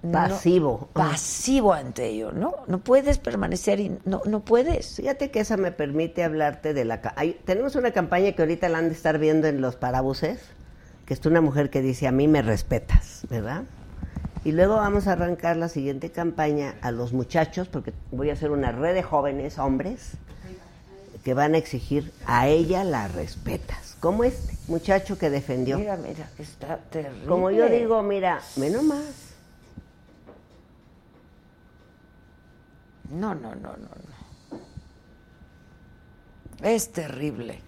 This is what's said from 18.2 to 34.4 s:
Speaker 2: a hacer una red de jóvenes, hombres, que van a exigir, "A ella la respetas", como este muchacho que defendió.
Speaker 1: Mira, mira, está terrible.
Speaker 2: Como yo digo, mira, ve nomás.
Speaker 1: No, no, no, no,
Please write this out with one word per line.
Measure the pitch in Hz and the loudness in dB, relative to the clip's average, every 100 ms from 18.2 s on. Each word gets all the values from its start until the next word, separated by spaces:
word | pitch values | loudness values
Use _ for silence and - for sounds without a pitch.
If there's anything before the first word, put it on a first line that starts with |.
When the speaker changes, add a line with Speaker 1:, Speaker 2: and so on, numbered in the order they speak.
| 147 | -2
Speaker 2:
a | |
hacer | 147 151 | -2 -2
una | 147 131 | 0 0
red | 117 160 | 0 0
de | 185 | 0
jóvenes, | 170 151 143 139 143 147 | 0 0 0 -2 -6 -4
hombres, | 135 131 185 247 - - - - 185 185 - - - - - 104 | -2 0 -2 -8 -12 -14 -16 -18 -18 -18 -20 -20 -20 -20 -20 -10
que | 127 | -2
van | 127 147 | 0 4
a | 160 | 2
exigir, | 156 127 - 143 151 - | 0 -8 -2 -2 -2 -12
"A | - 120 135 | 0 2 4
ella | 156 165 185 | 4 4 0
la | 190 131 101 | 0 -2 -4
respetas", | 85 76 - - - - - - - | -6 -8 -8 -8 -8 -8 -10 -12 -2
como | - 220 | 0 2
este | 240 - - - - | 0 0 -6 -6 -4
muchacho | 165 180 190 196 190 | -4 2 2 2 -2
que | 160 | 0
defendió. | 139 139 127 127 139 | 0 -2 -2 0 -2
Speaker 1:
Mira, | 208 185 | -2 -6
mira, | - 156 156 - | -8 -12 -14 -16
está | 147 - 143 160 - | -18 -16 -12 -12 -8
terrible. | 165 147 117 139 | -8 -8 -10 -2
Speaker 2:
Como | 175 185 | 2 4
yo | 214 233 | 4 6
digo, | 233 233 226 | 4 4 2
mira, | 202 196 185 160 - | 2 0 0 -2 -4
ve | - 139 | -4 0
nomás. | 220 302 285 302 269 - - - - - - - - - - - - _ - _ - _ - _ _ _ - _ _ - _ - _ - - - - - - _ - - - - | 2 0 0 -6 -14 -20 -20 -20 -20 -20 -20 -20 -20 -20 -20 -20 -20 _ -20 _ -20 _ -20 _ _ _ -20 _ _ -20 _ -20 _ -20 -20 -20 -20 -20 -20 _ -20 -20 -20 -12
Speaker 1:
No, | 156 214 | -6 -4
no, | 170 - | -6 -10
no, | - - | -12 -14
no, | - - - - - - - | -14 -16 -18 -20 -20 -20 -20